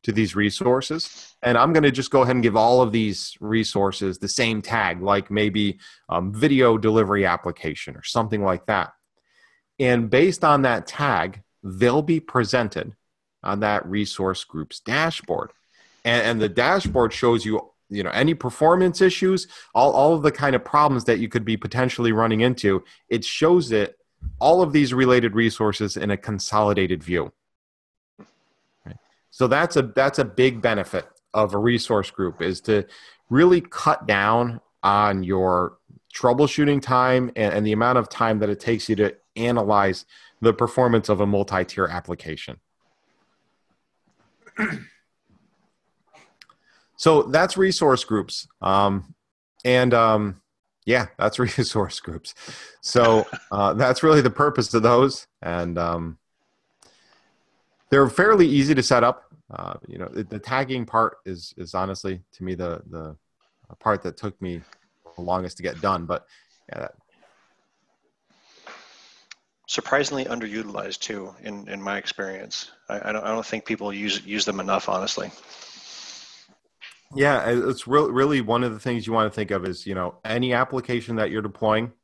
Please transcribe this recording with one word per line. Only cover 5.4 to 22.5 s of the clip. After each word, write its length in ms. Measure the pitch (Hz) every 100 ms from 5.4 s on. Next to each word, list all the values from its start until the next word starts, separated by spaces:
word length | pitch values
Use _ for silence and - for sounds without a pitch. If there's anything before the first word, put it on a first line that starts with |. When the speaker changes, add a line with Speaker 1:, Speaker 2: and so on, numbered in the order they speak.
| 104 101 104 95 - - _
Speaker 1:
um, 240 | 87 92
video 440 | 104 147 139 123 110
delivery 480 | 110 110 101 101 95
application 720 | 85 90 82 82 73 - 69
or 80 |
something 400 | - 120 110 107
like 220 | 98 90 -
that. 260 | 104 82 _ _ _ _ _ _ _ _ _
And 300 | 127 123 113
based 340 | 127 180 175
on 200 | 160 143
that 240 | 135 113 -
tag, 540 | - 143 101 85 95 _ _
they'll 380 | 98 92 120 135
be 180 | 151 165
presented 800 | - 127 110 127 110 - - - _ _ _ _
on 180 | - 101
that 240 | 107 104 -
resource 580 | 101 101 - 95 92
group's 380 | - 80 76 -
dashboard. 720 | - 131 160 - - 87 - _ _ _ _ _
And, 180 | 117 120
and 200 | 110 117
the 80 | 107
dashboard 640 | 92 127 190 - 131 117
shows 320 | - 120 120 101
you, 260 | 107 - _ _
you 140 | 101
know, 60 | 98
any 240 | 107 143
performance 680 | 160 127 - 156 180 185 175
issues, 480 | 185 180 185 190 - - -
all, 200 | 110 135
all 220 | 127 147 165
of 60 |
the 120 | 147
kind 200 | - 139
of 120 | 127 -
problems 400 | 147 147 131 120
that 140 | 110
you 100 | 113
could 160 | 123 107
be 100 | 110
potentially 560 | - 123 127 - 117
running 300 | 110 113 110
into. 420 | 120